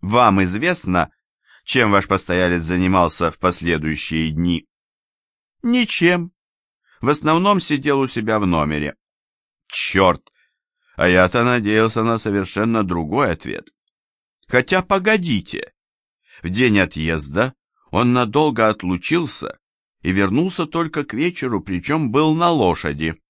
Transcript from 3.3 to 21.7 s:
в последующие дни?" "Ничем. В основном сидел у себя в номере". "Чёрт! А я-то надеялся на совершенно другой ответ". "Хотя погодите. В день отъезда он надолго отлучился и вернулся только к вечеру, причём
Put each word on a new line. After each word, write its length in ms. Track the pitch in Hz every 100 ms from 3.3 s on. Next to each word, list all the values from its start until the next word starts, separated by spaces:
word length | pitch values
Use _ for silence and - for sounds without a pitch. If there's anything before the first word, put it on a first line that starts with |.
в 80 | -
последующие 920 | 90 87 85 80 78 76 - 80 80
дни?" 360 | 78 87 85 - _ _ _ _ _ _ _ _ _
"Ничем. 720 | 233 247 233 - 170 180 170 _ _ _ _ _ _ _
В 80 | 120
основном 500 | 147 151 160 196 202
сидел 400 | - 147 143 139
у 80 | 131
себя 320 | - 110 110
в 60 | 98
номере". 500 | 82 76 76 73 - _ _ _ _ _ _ _
"Чёрт! 640 | - - 95 95 85 _ _ _ _ _ _ _ -
А 120 | 90
я-то 360 | 90 90 120
надеялся 600 | 120 123 104 107 113 113
на 140 | 113 113
совершенно 680 | 110 101 92 - 113 113
другой 480 | 95 85 78 107 131
ответ". 380 | 80 - 50 - _ _ _ _ _ _ _ _
"Хотя 360 | 123 127 185
погодите. 920 | 185 196 190 220 170 110 87 - - _ _ _ _ _ _ -
В 60 | 85
день 300 | 95 127 104
отъезда 720 | 87 - 80 80 71 78 127 - _ _ _
он 200 | 90 120
надолго 540 | 123 120 143 151 117 110
отлучился 920 | 107 90 90 - 165 156 - - - _ _ _ _
и 100 | -
вернулся 540 | 95 98 113 185 180 160
только 400 | 165 165 156 135
к 80 |
вечеру, 480 | 110 170 175 131 107
причём 500 | 80